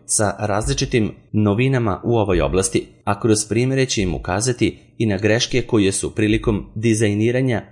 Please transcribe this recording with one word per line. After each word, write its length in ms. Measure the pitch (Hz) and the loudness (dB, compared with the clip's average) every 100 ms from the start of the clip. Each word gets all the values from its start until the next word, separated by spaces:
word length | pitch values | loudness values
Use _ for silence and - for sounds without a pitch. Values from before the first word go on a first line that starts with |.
| - | -6
sa 300 | - 104 - | -2 0 -2
različitim 720 | 104 101 110 131 131 123 104 - - | -4 -2 -2 -2 0 0 0 -6 -6
novinama 720 | 110 107 101 131 135 113 90 | 0 2 2 2 0 -2 -4
u 140 | - 117 | -2 0
ovoj 240 | 101 90 | 2 2
oblasti, 440 | 71 92 98 - - - | 2 0 0 -2 -4 -10
a 160 | - 101 | -6 -2
kroz 260 | 117 107 - | 2 2 0
primere 360 | 107 127 135 131 | -2 0 0 0
će 160 | - | 0
im 140 | 92 71 | -2 -2
ukazati 640 | - 95 123 120 98 - - - | -2 -2 -2 0 0 -2 -16 -4
i 80 | 113 | -2
na 120 | 95 | 0
greške 440 | 107 110 - 131 | 2 2 0 -2
koje 300 | - 110 98 | 0 2 2
su 240 | 95 76 - | 0 -4 -2
prilikom 500 | 107 110 - 101 - - | 0 0 0 -2 -4 -2
dizajniranja 880 | 113 107 110 104 113 123 131 107 - | 0 2 2 2 0 0 0 -2 -4